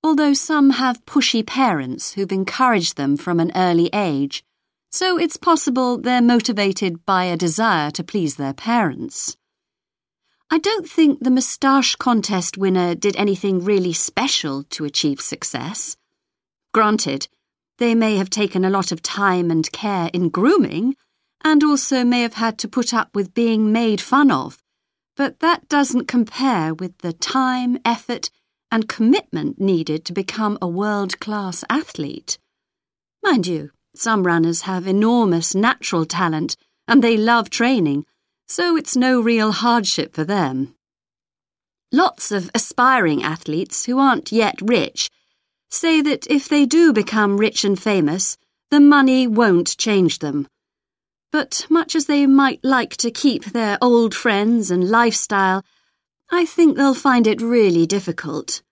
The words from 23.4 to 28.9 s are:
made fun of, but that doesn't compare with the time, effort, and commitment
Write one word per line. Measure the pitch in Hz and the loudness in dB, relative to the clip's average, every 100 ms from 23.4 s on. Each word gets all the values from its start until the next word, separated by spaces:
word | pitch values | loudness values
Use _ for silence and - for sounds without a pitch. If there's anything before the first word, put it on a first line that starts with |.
| 233 220 214 | 0 2 2
made | 220 226 202 | 2 2 -2
fun | - 262 277 | 0 4 4
of, | 147 - - _ _ _ _ _ - | 2 -4 -16 _ _ _ _ _ -6
but | 277 - | -6 -2
that | 320 349 _ | -2 -2 _
doesn't | 294 277 247 - | 0 2 0 0
compare | 247 220 - 262 208 156 | 0 0 -2 0 0 -2
with | 160 180 _ | -4 -8 _
the | 175 | -8
time, | 165 - 269 262 254 247 247 | -6 -4 -2 -2 -2 -2 -2
effort, | 233 233 - 240 - _ _ _ _ | -2 -4 -6 -10 -10 _ _ _ _
and | 226 | -4
commitment | 220 | -4